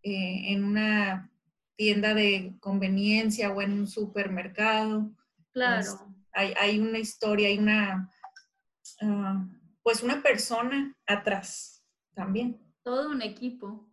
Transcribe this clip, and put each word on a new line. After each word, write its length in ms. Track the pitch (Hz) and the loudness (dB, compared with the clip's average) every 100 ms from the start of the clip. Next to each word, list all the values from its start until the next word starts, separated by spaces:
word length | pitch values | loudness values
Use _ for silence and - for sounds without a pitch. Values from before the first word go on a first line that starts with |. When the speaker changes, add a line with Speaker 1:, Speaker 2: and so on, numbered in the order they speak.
Speaker 1:
eh, 420 | 202 190 185 185 - | -4 -4 -4 -4 -2
en 120 | 202 | 0
una 640 | 202 208 214 214 196 185 - _ _ _ _ - | 2 2 2 2 2 -2 -8 _ _ _ _ 0
tienda 380 | 214 202 214 | 2 2 2
de 420 | 214 208 196 185 - | 4 4 2 -4 -10
conveniencia 880 | 196 196 190 190 208 214 220 214 202 | -4 0 2 2 4 2 2 0 -2
o 100 | 196 | 0
en 120 | 202 | 0
un 140 | 202 202 | 0 -2
supermercado. 1200 | 220 208 208 196 185 190 - 214 214 214 214 214 - _ _ _ | -4 -4 -4 -4 -4 -6 -2 2 2 0 0 -2 -8 _ _ _
Speaker 2:
Claro. 280 | 254 247 226 | -2 2 2
Speaker 1:
Es, 160 | 196 - - - _ | -2 -8 -16 -20 _
hay, 220 | 190 196 - | -2 -2 2
hay 200 | 202 214 | 2 2
una 180 | 220 226 | 2 -2
historia, 500 | 220 - 214 208 202 | -6 -2 0 4 4
hay 100 | 202 | 4
una, 520 | 208 214 202 190 190 _ - - _ _ _ _ - - | 4 4 2 -2 -6 _ -20 -20 _ _ _ _ -20 -4
ah, 440 | 214 202 196 196 185 - - _ | -2 0 0 -2 -4 -12 -20 _
pues 200 | 233 226 | 0 0
una 200 | 247 285 | 0 2
persona 760 | 285 214 - 233 247 277 277 - - | 2 2 0 0 0 -2 -2 -6 -2
atrás 760 | 202 214 196 - - - - _ _ _ | 0 0 -2 -4 -14 -14 -20 _ _ _
también. 440 | - 196 208 247 240 _ _ | -8 -2 -2 -2 -6 _ _
Speaker 2:
Todo 280 | 247 254 302 | -4 -4 -2
un 100 | 277 | -4
equipo 640 | 214 208 247 247 202 214 - | -6 -6 -10 -8 -12 -14 -18